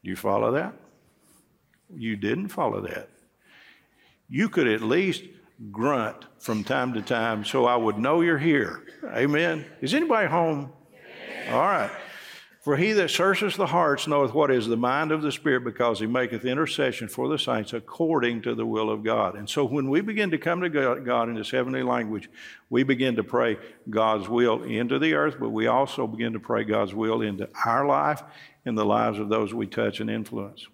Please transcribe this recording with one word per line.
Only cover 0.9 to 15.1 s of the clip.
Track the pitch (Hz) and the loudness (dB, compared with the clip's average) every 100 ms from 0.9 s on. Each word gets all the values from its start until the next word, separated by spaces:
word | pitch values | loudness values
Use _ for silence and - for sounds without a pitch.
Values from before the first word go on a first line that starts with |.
| _ _ _ _ _ _ _ _ _ _ | _ _ _ _ _ _ _ _ _ _
You | 170 113 104 | -8 -6 -2
didn't | 107 135 196 | -2 -2 -4
follow | - 139 101 | -2 -2 -2
that. | 95 - - _ _ _ _ - - - _ _ _ _ _ | -6 -10 -12 _ _ _ _ -20 -20 -20 _ _ _ _ _
You | 127 220 | -2 0
could | - 127 | 2 2
at | 110 | 2
least | 110 151 190 - - - - _ 110 | 2 2 2 -2 -8 -20 -20 _ -14
grunt | 101 123 139 110 - - _ | -2 0 2 -2 -6 -20 _
from | - 107 98 | -4 -4 0
time | 139 127 | 0 0
to | 113 | -4
time | 101 123 117 107 104 | -2 0 0 -2 -2
so | 135 120 | 2 4
I | 123 | 4
would | 110 101 | 2 2
know | 127 165 | 2 4
you're | 170 156 | 4 2
here. | 160 143 95 80 - - - | 4 2 2 -6 -16 -14 -8
Amen? | - 139 147 170 160 147 - | 0 2 2 0 -2 -8 -8
Is | 131 | -2
anybody | 262 330 226 180 | 0 2 2 2
home? | 165 165 147 139 - _ - - - - - - | 2 2 0 -6 -14 _ -20 -20 -18 -14 -12 -2
All | 117 | 2
right. | 175 180 104 - - - - - - _ | 2 2 -2 -6 -14 -16 -18 -20 -20 _
"For | - 143 | -2 2
he | 196 | 4
that | 214 170 | 4 2
searches | - 185 185 208 180 | 2 2 2 0 0
the | 175 | 0
hearts | 170 160 139 - | 4 4 2 2
knoweth | 143 135 | 2 2
what | 127 143 | 2 4
is | 127 110 | 2 2
the | 117 | 0
mind | 123 135 156 | 2 0 0